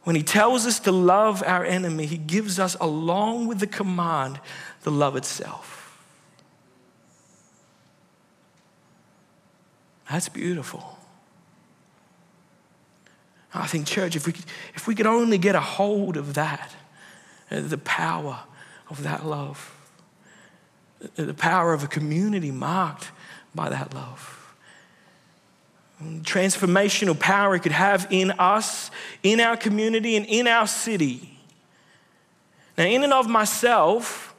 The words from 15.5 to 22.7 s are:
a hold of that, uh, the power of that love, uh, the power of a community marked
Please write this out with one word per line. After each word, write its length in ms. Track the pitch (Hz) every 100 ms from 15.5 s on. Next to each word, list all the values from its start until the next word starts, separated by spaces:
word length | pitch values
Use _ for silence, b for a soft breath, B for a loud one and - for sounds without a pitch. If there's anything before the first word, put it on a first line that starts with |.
| 180
a 40 |
hold 560 | - - 202 208 190 156
of 180 | 143
that, 380 | 143 156 143 - - - B B B B B B
uh, 100 | -
the 180 | 147 147
power 600 | - - 160 165 147 127 - B B B -
of 160 | 143
that 200 | 147 151
love, 480 | 156 147 143 143 - - _ _ _ _ b b b b b b _ _
uh, 200 | - -
the 100 | 151
power 380 | 147 165 180 170
of 120 | 156
a 20 | 143
community 640 | 156 151 156 208 202 151
marked 580 | 131 135